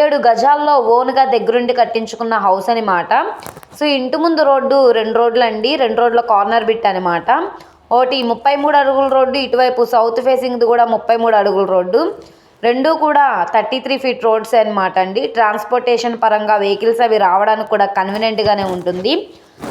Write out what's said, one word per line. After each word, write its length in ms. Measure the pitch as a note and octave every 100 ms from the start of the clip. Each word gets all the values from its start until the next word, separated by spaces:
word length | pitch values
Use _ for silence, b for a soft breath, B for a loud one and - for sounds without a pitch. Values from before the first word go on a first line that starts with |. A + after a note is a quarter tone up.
| D4
ఏడు 140 | C#4+ A#3+
గజాల్లో 480 | A3+ C4 D4 D4 C#4+ A3+ A#3+
ఓన్గా 280 | B3+ C4 C4 A#3+
దగ్గరుండి 400 | G3+ A#3+ B3 B3
కట్టించుకున్న 520 | A3 A3+ A3+ - A3+ A3 G3
హౌస్ 240 | F#3+ F#3+
అనమాట. 400 | A#3 G#3 F3+ E3 A#3+ G4 - B B - -
So, 80 | D4 C#4
ఇంటి 200 | B3+ D4+ E4+
ముందు 160 | D#4 D4
రోడ్డు 280 | C4+ C4 C#4 B3+ A3+
రెండు 180 | A3+ A3+
రోడ్లు 260 | A#3 A3+ A#3
అండి, 220 | G#3+ A#3+ D4 A#3+
రెండు 160 | A3
రోడ్ల 200 | A#3+ A#3 A#3
కార్నర్ 360 | G3+ G3+ A3+ G#3+
బిట్ 200 | A3+ G#3
అనమాట. 360 | F#3 F#3 E3+ E3+ C#4+ G4 B B B - A#3+
ఒకటి 220 | B3+ C4+ A#3+
ముప్పై 240 | A3+ C#4 C#4+ C#4+
మూడు 120 | C#4+
అడుగుల 260 | C4+ C4+ C4+ C4
రోడ్డు, 200 | C4 C#4 B3+
ఇటువైపు 340 | A#3+ B3+ B3 A3+ A#3+
సౌత్ 260 | A3+ A#3 B3
ఫేసింగ్ది 400 | B3+ B3+ B3 A#3
కూడా 120 | A#3+ A#3 A3
ముప్పై 200 | - A#3
మూడు 120 | A3+ G#3+
అడుగుల 240 | G3+ F#3+ F#3 F#3
రోడ్డు. 240 | F3+ A#3 E4+ - B B B B A3+
రెండు 240 | B3+ D4 D#4+
కూడా 200 | D4+ D4 C#4 A3 A3+
థర్టీ 240 | A3+ G#3 B3+
త్రీ 120 | B3+ C4+
ఫీట్ 240 | C4 A#3+ A3+
రోడ్స్ 260 | A3 G#3+ A#3
అనమాట 380 | G#3+ G#3 F#3 F#3+
అండి. 180 | F#3 G3+ C#4 A#3
ట్రాన్స్‌పోర్టేషన్ 800 | G#3+ G#3+ - B3 B3 A#3 A#3+ A#3
పరంగా 320 | A3 G#3+ G#3 G#3+
వెహికల్స్ 360 | G3+ G3+ A3+ A#3 A#3
అవి 120 | G#3+
రావడానికి 460 | F#3+ F#3+ G#3+ G#3+ G#3+
కూడా 140 | G#3+ G3 G3
కన్వీనియంట్గానే 680 | F#3+ G#3 A3+ A3 G#3+ G3+ F#3+
ఉంటుంది. 400 | F3+ F3+ F3+ G3+ F4 - B B B -